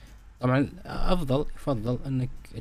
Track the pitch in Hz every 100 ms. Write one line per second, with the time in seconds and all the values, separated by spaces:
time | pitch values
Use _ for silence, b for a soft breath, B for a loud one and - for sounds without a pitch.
0 | B B - - 127 131 139 - - 90
1 | 175 180 143 131 147 - - 127 110 123
2 | 139 131 127 - - 113